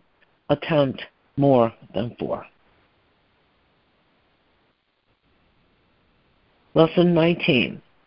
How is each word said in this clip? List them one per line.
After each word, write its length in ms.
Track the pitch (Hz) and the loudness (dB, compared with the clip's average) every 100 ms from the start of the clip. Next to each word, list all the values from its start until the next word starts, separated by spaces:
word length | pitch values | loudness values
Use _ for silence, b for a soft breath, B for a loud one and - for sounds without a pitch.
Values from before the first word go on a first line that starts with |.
| _ _ _ _ - | _ _ _ _ -6
attempt 580 | 147 - 156 135 104 - _ _ - | -6 -2 0 0 -4 -14 _ _ -2
more 360 | 139 127 117 - - - | 2 4 2 -2 -12 -8
than 200 | 117 - | -8 -8
four. 260 | 78 - - _ _ _ _ _ _ _ _ _ _ _ _ _ _ _ _ _ _ _ _ _ _ _ _ _ _ _ _ _ _ _ _ _ _ _ _ _ _ _ _ _ _ 151 | -8 -8 -12 _ _ _ _ _ _ _ _ _ _ _ _ _ _ _ _ _ _ _ _ _ _ _ _ _ _ _ _ _ _ _ _ _ _ _ _ _ _ _ _ _ _ 0
Lesson 400 | 160 180 175 165 | 2 2 2 2
nineteen. 640 | 165 175 - 131 76 - - _ | 0 0 0 0 -2 -8 -20 _